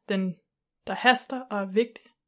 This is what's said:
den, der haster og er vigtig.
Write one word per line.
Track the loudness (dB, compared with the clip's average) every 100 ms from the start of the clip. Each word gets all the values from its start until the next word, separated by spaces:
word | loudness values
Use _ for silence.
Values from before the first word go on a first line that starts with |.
| -4
den, | -2 -2 -6 _ _ _ _ -10
der |
haster | 2 4 4 0 -10
og | -6 -6
er | 0
vigtig. | 0 0 -4 -20 _